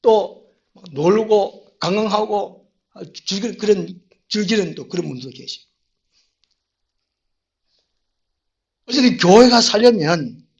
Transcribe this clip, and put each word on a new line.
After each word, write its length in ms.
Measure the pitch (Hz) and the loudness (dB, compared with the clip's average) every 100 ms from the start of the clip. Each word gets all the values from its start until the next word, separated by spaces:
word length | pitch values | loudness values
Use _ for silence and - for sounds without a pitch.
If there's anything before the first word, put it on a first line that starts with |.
또 540 | 247 220 190 - _ _ _ _ 180 | 2 0 0 -12 _ _ _ _ -18
놀고 840 | 139 160 214 220 214 190 - _ _ | -4 0 0 2 0 0 -8 _ _
관광하고 880 | 170 202 214 208 214 208 196 - _ _ _ - - - - | -4 -4 -2 -2 -2 -4 -6 -14 _ _ _ -20 -20 -16 -10
즐기는, 320 | 196 226 - | -8 -8 -6
그런, 420 | 208 196 170 185 _ _ _ | 0 0 -2 -14 _ _ _
즐기는 460 | 208 196 220 175 147 | -6 -2 -2 -2 -8
또 120 | 135 | -10
그런 200 | 170 160 | -8 -8
분도 200 | 127 127 | -10 -16
계시고. 380 | 127 - - _ _ _ _ _ _ _ _ _ _ _ _ _ _ _ _ _ _ _ _ _ _ _ _ _ _ _ _ _ _ _ _ - | -18 -18 -18 _ _ _ _ _ _ _ _ _ _ _ _ _ _ _ _ _ _ _ _ _ _ _ _ _ _ _ _ _ _ _ _ -6
어쨌든 300 | 254 247 185 | 0 0 2
교회가 420 | 175 202 247 240 | 6 8 8 4
살려면 880 | 233 208 240 226 156 170 131 110 _ | 2 2 2 2 -2 -2 -4 -12 _